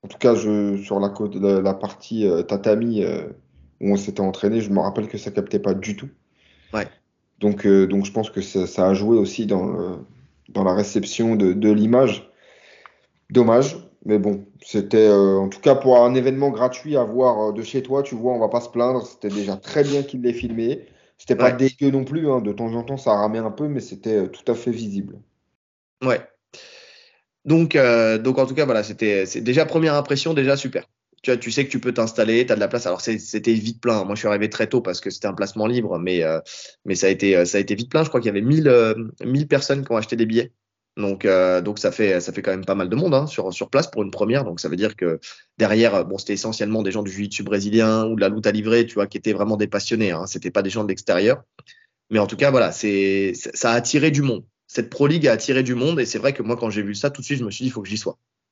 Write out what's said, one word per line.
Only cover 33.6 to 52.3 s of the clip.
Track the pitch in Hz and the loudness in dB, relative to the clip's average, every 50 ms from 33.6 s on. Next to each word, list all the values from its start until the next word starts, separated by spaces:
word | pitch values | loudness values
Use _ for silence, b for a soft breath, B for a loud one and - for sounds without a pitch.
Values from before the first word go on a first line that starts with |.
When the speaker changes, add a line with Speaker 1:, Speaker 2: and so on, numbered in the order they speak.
| 101 117 117 - | 0 -4 -8 -4
Speaker 2:
plein. | - 120 113 107 95 | -2 0 0 0 -2
Moi, | 95 101 | -4 -6
je | 107 | -4
suis | - 107 | -2 -2
arrivé | 104 101 104 107 | 0 0 -2 -4
très | 107 - 113 107 | -2 -4 -4 0
tôt | - 127 | 0 -2
parce | 117 95 90 - | -2 -2 -6 -6
que | - 98 | -8 -10
c'était | 90 - - | -10 -6 -8
un | 101 95 | -8 -4
placement | 82 98 98 - 110 107 | -4 -6 -6 -4 -4 -2
libre, | 113 123 123 113 95 90 85 | -2 0 -2 -2 -2 -4 -4
mais, | 85 90 92 87 82 | -2 -2 0 0 0
euh, | 78 80 80 B B B B B B B B _ | 0 -2 -4 B B B B B B B B _
mais | - 95 | -6 -4
ça | 87 - 95 | 0 2 2
a | |
été, | 95 92 - 98 95 | 2 2 2 2 4
euh, | 90 87 | 4 4
ça | 87 - 101 | 2 0 -2
a | |
été | 98 - 104 | -2 -2 -4
vite | 98 117 - | -6 -6 -2
plein. | - 156 160 | 0 0 0
Je | 156 | 2
crois | - 127 | 0 0
qu'il | 110 113 | 0 0
y | |
avait | 101 98 107 | -2 0 2
mille, | 120 147 160 156 147 | 2 2 4 6 6
euh, | 123 120 113 113 110 110 117 110 - _ - | 6 6 6 4 2 -2 -4 -10 -12 _ -6
mille | 123 127 139 151 143 | -2 -2 -2 0 2
personnes | 147 139 139 - 139 139 139 | 0 0 2 0 -2 -4 -2
qui | - | -2
ont | 120 110 | -2 -2
acheté | 107 - - | -2 -2 -2
des | 113 113 110 | -2 0 0
billets. | 110 117 123 123 _ _ _ _ _ _ _ _ _ - | 2 -2 -2 -2 _ _ _ _ _ _ _ _ _ -6
Donc, | 104 98 98 95 - | -6 -6 -4 -2 0
euh, | 104 92 92 92 92 92 90 | 2 4 4 4 4 2 2
donc | 90 104 101 - | 0 -2 -6 -2
ça | - 101 | -2 -2
fait, | 87 - 110 101 95 87 | 0 2 0 2 2 0
ça | 87 - | -2 -4
fait | 85 101 92 | -10 -6 -4
quand | - | -4
même | 95 95 95 | -4 -4 -2
pas | 87 98 | -4 -2
mal | 98 92 90 | -2 -2 -2
de | 107 | -2
monde, | 123 170 185 147 | -2 0 2 2
hein, | 131 143 | 0 0
sur, | 151 - - - 95 | -2 -6 -6 -6 -6
sur | 90 - - - | -6 -8 -10 -2
place | - 135 127 - | 0 -2 -2 0
pour | - - 104 | -4 -6 -6
une | - | -6
première. | - - 107 104 120 139 135 | -2 -4 -2 0 0 -2 -2
Donc, | - 85 85 | -4 -8 -8
ça | - 80 | -6 -6
veut | 73 | -4
dire | 90 104 107 - | -2 -4 -4 -4
que | - 90 85 82 78 B B B B B B B - | -2 -2 -2 -2 -4 B B B B B B B -2
derrière, | 110 101 107 110 113 110 101 | 0 2 4 4 4 4 4
euh, | 95 85 | 2 -2
bon, | 87 95 98 | -2 -6 -10
c'était | - - 104 | -6 -6 -6
essentiellement | 98 - 113 110 - 107 104 107 110 104 | -4 -4 -6 -4 -4 -4 -2 -2 -2 -2
des | 95 | -2
gens | 95 107 | -4 -4
du | 101 98 | -6 -6
jiu-jitsu | 92 98 101 101 - - | -6 -6 -8 -6 -6 -8
brésilien | 104 101 104 98 98 104 104 113 113 110 110 110 110 | -6 -2 -2 -2 -2 2 2 4 4 4 2 2 0
ou | 110 113 | 0 0
de | 107 | 0
la | 101 98 | 0 0
lutte | 104 110 107 | 0 0 0
à | 110 | 0
livrer, | 101 107 104 110 117 120 120 | 0 0 0 2 4 2 2
tu | 117 - | 2 0
vois, | 104 101 101 | -2 -2 -2
qui | - 98 | -4 -6
étaient | - 110 107 | -2 -2 0
vraiment | 90 101 110 110 104 | 0 0 -2 0 0
des | 107 101 | -2 -2
passionnés, | - 101 - - 120 110 107 98 | -2 -4 -4 -2 -2 -2 0 -2
hein. | 85 82 90 95 | -2 -4 -6 -8
C'était | - 92 - 90 | -10 -8 -10 -2
pas | - 104 | -2 0
des | 98 98 | 0 0
gens | 92 113 107 | -2 -4 -4
de | 101 | -4
l'extérieur. | 95 90 - - 95 87 98 110 131 - - _ _ - b b b b b b b _ _ _ | -4 -6 -2 0 0 2 4 2 2 0 -2 _ _ -20 b b b b b b b _ _ _
Mais | 110 110 | 0 0
en | 104 | 0
tout | 95 | 0